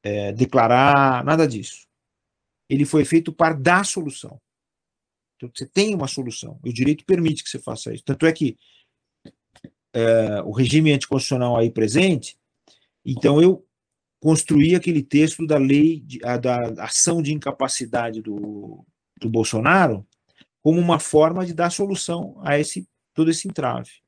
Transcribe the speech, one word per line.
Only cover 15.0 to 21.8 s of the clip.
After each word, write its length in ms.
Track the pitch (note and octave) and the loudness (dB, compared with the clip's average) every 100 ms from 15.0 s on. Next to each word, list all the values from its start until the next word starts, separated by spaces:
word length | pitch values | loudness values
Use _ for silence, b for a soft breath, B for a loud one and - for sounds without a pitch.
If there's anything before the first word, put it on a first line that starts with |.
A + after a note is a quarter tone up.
texto 440 | C#3 C#3+ D#3 - D#3+ | 0 2 2 0 0
da 100 | D3+ | 2
lei, 440 | C3+ C#3 D#3 D#3+ | 4 4 4 2
de, 220 | A#2+ B2 | -10 -12
a, 120 | A#2 B2 | -6 -4
da 480 | B2 B2 A#2 G#2 | -2 -2 -4 -8
ação 380 | A2 - - E3+ | -6 2 2 2
de 100 | D3 | -2
incapacidade 880 | D3+ C#3 C3 C3 - A#2 A#2+ A#2 A2 | -4 -6 -4 -4 -4 -4 -4 -4 -8
do, 640 | A2 G#2 G#2 G#2 G2+ - _ _ _ _ | -10 -10 -10 -12 -16 -20 _ _ _ _
do 100 | A2+ | -2
Bolsonaro 760 | A2+ A2 A2 B2+ F#3+ D#3+ G2+ - _ _ b b _ | -2 0 0 2 2 2 -2 -10 _ _ b b _
como 180 | D3+ E3+ | 0 2
uma 180 | F3 D#3+ | 2 0
forma 480 | - D3+ D#3+ F3+ F3+ | 2 4 4 2 -6
de 80 | |
dar 160 | E3 F3 | -2 -4
solução 640 | - | -2